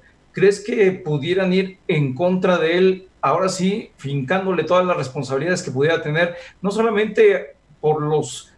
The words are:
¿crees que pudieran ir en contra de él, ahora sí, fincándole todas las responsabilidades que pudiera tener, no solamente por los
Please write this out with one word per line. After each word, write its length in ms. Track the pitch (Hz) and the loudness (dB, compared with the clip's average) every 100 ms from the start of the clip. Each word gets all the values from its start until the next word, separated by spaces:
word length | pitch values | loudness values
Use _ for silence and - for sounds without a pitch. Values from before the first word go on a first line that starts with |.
| _ _ _ | _ _ _
¿crees 260 | - 190 196 | 2 2 2
que 320 | - 240 190 | -4 2 2
pudieran 640 | 185 156 147 165 185 185 | 0 -4 -4 -2 0 2
ir 240 | 185 185 - - | 0 -2 -6 -2
en 260 | 156 139 | 0 0
contra 440 | 127 180 185 185 175 | 0 0 2 2 2
de 200 | 160 175 | 2 2
él, 300 | 190 185 - _ | 2 2 -8 _
ahora 280 | 143 160 190 | -2 0 0
sí, 420 | 180 185 220 - _ | 0 -2 -2 -8 _
fincándole 680 | 139 139 127 190 190 170 | -6 -6 -2 -2 0 -2
todas 220 | 156 180 180 | 2 2 2
las 120 | 151 | -2
responsabilidades 680 | 143 147 123 135 165 180 | -4 -8 -4 -4 -2 -2
que 80 | - | -4
pudiera 300 | 127 151 165 | 0 0 0
tener, 340 | 151 156 175 - - - | -2 0 -2 -4 -16 -8
no 100 | 185 | -4
solamente 840 | 202 226 208 220 - 208 185 - - _ _ | 0 0 0 0 4 4 4 -2 -18 _ _
por 220 | 151 156 | -2 0
los 520 | 151 156 123 - - | 0 -2 -2 -10 -18